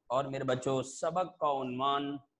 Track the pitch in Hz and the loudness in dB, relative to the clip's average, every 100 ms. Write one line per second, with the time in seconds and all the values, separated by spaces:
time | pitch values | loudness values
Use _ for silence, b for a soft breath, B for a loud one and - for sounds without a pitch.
0 | - 127 139 135 131 127 135 131 127 - | -4 -2 0 -2 0 0 2 0 0 -2
1 | 165 175 175 - 151 139 127 123 139 139 | -2 0 -2 0 0 0 -2 0 2 2
2 | 143 143 - | 0 -4 -10